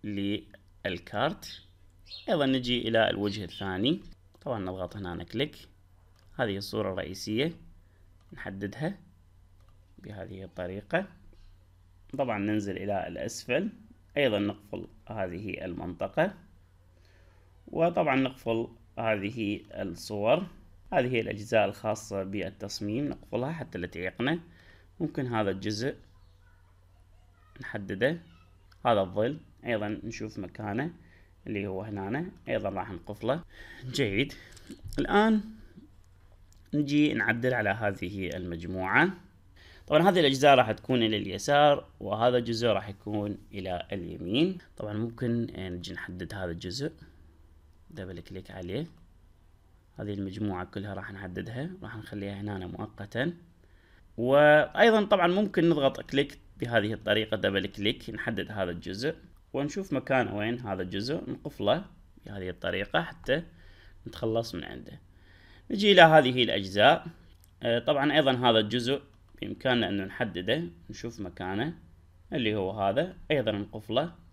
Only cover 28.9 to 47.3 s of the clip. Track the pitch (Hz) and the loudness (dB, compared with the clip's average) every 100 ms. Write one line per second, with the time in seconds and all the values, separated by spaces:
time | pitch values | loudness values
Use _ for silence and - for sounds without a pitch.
28.9 | 107 95 95 117 156 - - - 110 104 | 4 2 0 0 -2 -12 -14 -4 -2 -2
29.9 | 107 - 113 110 - 92 - 107 101 156 | -6 -8 -10 -10 -10 -12 -8 -6 -4 -4
30.9 | 170 - - - - - 104 101 95 107 | -8 -20 -20 -20 -18 -8 -6 -4 -6 -6
31.9 | 101 98 131 180 - - 113 98 95 95 | -6 -4 -4 -6 -12 -4 -2 -2 -4 -8
32.9 | 87 - 104 110 151 - - - - 127 | -10 -12 -6 -2 -4 -6 -20 -20 -16 -8
33.9 | 127 120 98 135 - - - - - - | -2 0 0 -2 -6 -20 -20 -18 -16 -10
34.9 | - - 202 220 214 202 - - - - | -4 2 4 6 4 0 -16 -20 -20 -20
35.9 | - - - - - - - - 147 143 | -20 -20 -20 -20 -20 -20 -20 -4 -2 2
36.9 | 147 147 120 104 117 127 123 104 104 107 | 4 4 4 0 2 2 2 0 0 0
37.9 | 95 90 98 90 78 90 85 87 92 92 | -2 -6 -4 -6 -4 -6 -8 -6 -6 2
38.9 | 113 175 190 - - - - - - - | 4 4 0 -18 -20 -20 -20 -20 -20 2
39.9 | 151 180 180 147 135 143 135 113 107 - | 6 6 6 4 6 8 8 6 0 0
40.9 | 127 113 107 101 92 - 143 147 143 - | 2 2 0 -4 -6 2 6 6 6 0
41.9 | - 101 104 123 123 117 113 117 98 101 | -12 -6 2 4 4 0 0 2 2 -2
42.9 | 98 - 107 104 101 - 104 92 90 - | -12 -6 -4 -2 -6 -10 -8 -4 -4 -6
43.9 | 98 85 82 85 113 175 180 - - 107 | -8 -8 -8 -2 2 2 0 -14 -10 -6
44.9 | 104 117 113 123 117 117 - 92 90 87 | -4 -6 -4 -2 -2 -4 -6 -8 -8 -10
45.9 | 90 - 90 85 101 92 85 113 117 147 | -12 -10 -10 -10 -8 -8 -8 -8 -6 -8
46.9 | - - - - | -8 -20 -20 -20